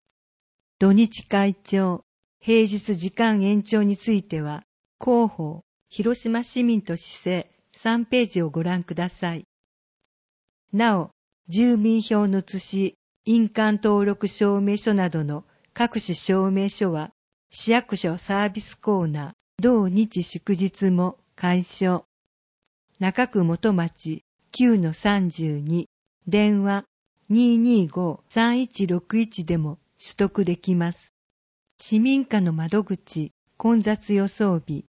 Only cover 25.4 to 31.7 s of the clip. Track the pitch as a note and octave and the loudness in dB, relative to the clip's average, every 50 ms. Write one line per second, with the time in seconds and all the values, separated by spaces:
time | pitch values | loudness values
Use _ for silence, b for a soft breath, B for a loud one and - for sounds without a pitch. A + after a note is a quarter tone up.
25.4 | D#3+ D#3 D3+ D3 C#3+ D3+ E3 F3 E3 - _ _ _ _ _ _ _ F3+ E3+ G#3 | -4 -4 -4 -4 -4 -2 -2 -2 -4 -6 _ _ _ _ _ _ _ -2 0 2
26.4 | G#3 G#3 G#3 G3+ G3 G3+ G3 G3+ - _ _ _ _ _ _ _ _ - G3+ A3+ | 4 4 4 2 2 0 -2 -2 -4 _ _ _ _ _ _ _ _ 0 2 4
27.4 | B3 A#3+ A#3 A3+ A3+ B3 A#3+ G#3+ F#3 D3+ - F3+ F3+ E3+ D3 - _ - - A3+ | 4 4 4 4 4 4 4 4 2 0 -2 -2 -4 -4 -4 -6 _ -6 -2 0
28.4 | A3+ A#3 A#3+ B3 B3+ A#3 - - G3 F3 F3+ F3+ F3 - - A3 A3+ A3 - - | 2 2 2 0 -2 -4 -4 -4 -2 -2 -2 -2 -4 -2 -2 -2 -2 -2 -4 -8
29.4 | E3+ D#3 E3+ E3 D#3 D3+ D3 - _ _ _ - - - - - G3+ G3 - - | -6 -4 -2 -2 -2 -4 -6 -10 _ _ _ -18 -16 -8 -4 -2 -2 0 0 0
30.4 | G3+ E3+ F3 - - - F#3 F3 E3+ E3+ E3+ - - - _ _ _ _ _ _ | 0 0 -2 -4 -2 -2 0 0 0 -2 -4 -8 -14 -20 _ _ _ _ _ _
31.4 | _ _ _ _ _ _ | _ _ _ _ _ _